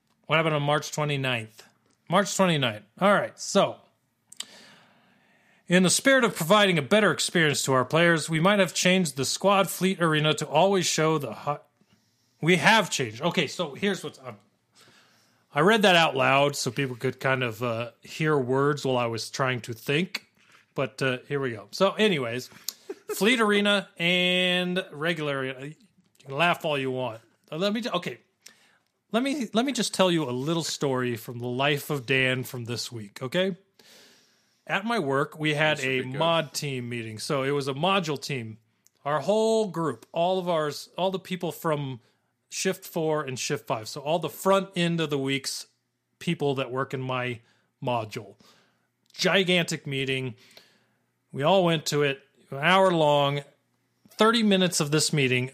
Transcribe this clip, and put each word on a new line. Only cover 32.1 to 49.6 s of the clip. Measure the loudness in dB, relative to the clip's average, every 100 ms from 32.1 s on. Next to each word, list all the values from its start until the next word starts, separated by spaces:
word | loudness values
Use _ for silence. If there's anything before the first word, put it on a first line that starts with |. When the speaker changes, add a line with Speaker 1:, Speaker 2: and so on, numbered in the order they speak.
| 0 2 0
Speaker 1:
from | -6 -10
this | -8 -8 -8
week, | -12 -16 -12
okay? | -6 -2 -2 -4 _ _ _ -20 -20 _ _ _ _ _ -6
At | -6 -2
my | -4
work, | -2 -2 -2 -4
we | -2
had | 0 0 0
Speaker 2:
This |
should | -2
Speaker 1:
a | -2
Speaker 2:
be | -4
good. | -2
Speaker 1:
mod | 0 0 -2
team | -6 -6 -6 -6
meeting. | -8 -8 -10
So | -4 -2
it | -2
was | -2 -4
a |
module | -2 0 0 -2 -6
team. | -6 -8 -10 -14 _ _ _ _
Our | -4 -2
whole | 0 2 2 2 0
group, | -2 -4 -6 -8
all | -2 0 0
of | 0
ours, | -2 -2 -6 -10 -4
all | -4
the | -4
people | -6 -6 -6
from | -4 -2 -2 -4 -8 _ _ _ _ _
Shift | -6 -4 -4 -6
four | -4 -2 -2
and | -4 -6
Shift | -6 -6 -4
five. | -6 -6
So | -10
all | -4 -2
the | -4
front | -4 2 2 0 -2
end | 0 0
of | 0
the | -2
week's | -2 -4 -4 -10 -12 _ _ _ _ _
people | -4 -2 -2
that | -2 -4
work | -4 -4
in | -6
my | -4 -4 -4 -6 -12 _ _ _
module. | -4 -2 -4 -10 -14 -18 _ _ _ _ _ _ _
Gigantic | -2 2 2 4 2